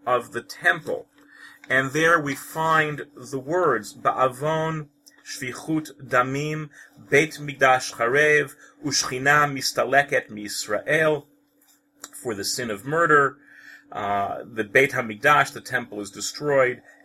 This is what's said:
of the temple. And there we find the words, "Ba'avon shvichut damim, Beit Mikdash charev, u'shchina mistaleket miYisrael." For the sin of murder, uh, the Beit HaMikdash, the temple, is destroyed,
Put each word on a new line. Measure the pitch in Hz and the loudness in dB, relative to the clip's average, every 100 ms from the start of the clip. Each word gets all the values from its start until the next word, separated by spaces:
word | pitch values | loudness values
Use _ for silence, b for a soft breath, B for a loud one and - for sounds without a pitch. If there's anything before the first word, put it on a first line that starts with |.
of | - 123 117 | 0 0 0
the | 117 | -10
temple. | - - 170 175 - - - _ B B B B B | -10 -4 -2 0 -2 -8 -8 _ B B B B B
And | 131 135 | 0 0
there | 151 165 170 | 2 4 4
we | 143 | 2
find | 135 - 160 160 156 151 147 - | -6 -8 -4 2 2 2 -2 -12
the | - 120 135 | -16 -10 -8
words, | 131 175 165 113 104 | -4 0 2 0 -4
"Ba'avon | - 131 - 131 127 151 160 160 160 147 _ _ b | -6 -2 2 0 0 -4 -2 -2 -4 -8 _ _ b
shvichut | - - 127 120 - 160 156 - | -16 -10 -10 -8 -4 -4 -4 -12
damim, | 123 123 127 139 151 156 151 B B B - | -2 0 2 0 -4 -6 -8 B B B 0
Beit | 143 156 | 2 2
Mikdash | - 147 127 131 127 - | -2 -10 2 4 4 0
charev, | - 117 139 151 151 143 - B B | -2 0 4 4 4 0 -8 B B
u'shchina | 143 - - 127 135 147 147 | -4 -2 -2 -2 2 4 4
mistaleket | 135 - - 120 135 143 127 - | 0 -4 -2 2 2 2 0 -4
miYisrael." | 107 104 - - 104 - 151 160 147 - _ _ _ _ _ _ _ - - | -10 -10 -8 -4 -4 0 2 2 0 -4 _ _ _ _ _ _ _ -20 -12
For | 123 | -8
the | 101 | -6
sin | 95 - 120 | -4 -6 -6
of | 101 | -8
murder, | 123 160 165 147 139 - B B B B B | -4 0 4 6 4 0 B B B B B
uh, | - 101 101 101 - | -6 -2 0 -2 -6
the | - 110 | -10 -6
Beit | 104 131 139 | 0 4 4
HaMikdash, | 131 117 107 139 147 139 | 2 -6 0 4 4 4
the | - | -4
temple, | - 127 120 104 | -6 -6 -6 -10
is | 101 | -10
destroyed, | - 101 - 147 139 127 123 - B | -8 -10 -6 0 2 2 0 -12 B